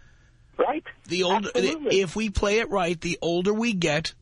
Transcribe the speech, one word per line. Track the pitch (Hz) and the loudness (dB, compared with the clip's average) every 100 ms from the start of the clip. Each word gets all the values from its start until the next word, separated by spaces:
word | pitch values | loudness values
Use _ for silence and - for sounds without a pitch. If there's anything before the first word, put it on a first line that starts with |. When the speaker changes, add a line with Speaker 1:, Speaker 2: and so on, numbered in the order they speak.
| - - - - - - | -20 -20 -20 -20 -8 -2
Speaker 1:
Right. | 180 302 - - - | 0 0 -6 -16 -6
Speaker 2:
The | 175 | -2
older, | 180 196 202 - | 2 2 0 0
Speaker 1:
Absolutely. | - 320 269 190 | 0 0 0 2
Speaker 2:
if | 190 208 | 2 -2
we | 220 | -4
play | - 208 214 | 0 2 2
it | 220 | 0
right, | 202 175 175 | 0 0 -2
the | 170 - | -4 -4
older | 165 170 185 | -2 0 0
we | 214 240 | 0 0
get, | 196 170 151 160 - | 0 0 0 -2 -6